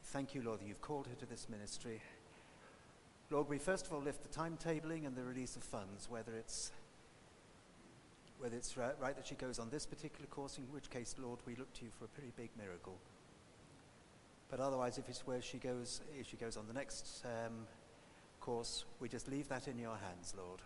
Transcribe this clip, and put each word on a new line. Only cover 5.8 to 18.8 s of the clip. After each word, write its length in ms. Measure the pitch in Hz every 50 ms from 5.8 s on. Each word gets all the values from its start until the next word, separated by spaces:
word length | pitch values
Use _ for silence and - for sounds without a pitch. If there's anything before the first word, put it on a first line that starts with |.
| 98 95 98 101 - -
whether 220 | 120 113 110 117 113
it's, 380 | 113 113 - - - - - - - - - - - - - - - - - - - - - - - - - - - - - - - - - - - - - - -
whether 160 | 135 120 117
it's 220 | 120 120 - -
ri-, 80 | 131 117 127 147 156
right 160 | 135 131 139
that 100 | 139 131
she 80 | - 151
goes 240 | - 131 127 120 117
on 100 | 117 113
this 160 | 135 151 -
particular 420 | - - - - 147 - - 147
course, 300 | 139 - 143 139 135 -
in 60 | - 135 123
which 180 | 147 139 - -
case, 260 | - 123 117 - - -
Lord, 180 | 131 120 120 117 -
we 100 | 127 120
look 180 | 113 131 - -
to 100 | - 123
you 80 | 110 110 -
for 60 | 120
a 40 | 110
pretty 220 | - - 143 120 117
big 140 | - 117 113 -
miracle. 400 | 120 104 95 90 85 - 95 92 90 - - - - - - - - - - - - - - - - - - - - - - - - - - - - - -
But 120 | 135 123
otherwise, 360 | 131 139 135 127 123 123 120
if 120 | 135 123 -
it's 180 | 123 - -
where 140 | - 127 123
she 160 | 120 - -
goes, 420 | 127 - 127 123 123 120 117 - - - - 151
if 120 | 139 123 -
she 80 | -
goes 180 | 110 120 113 110
on 120 | 117 107
the 60 | 107 113
next, 520 | 135 139 - - - - - - - -
um, 420 | 123 117 113 117 113 117 113 113 110 - - - - - - - - - - - - - -
course, 460 | - - 120 117 117 - - -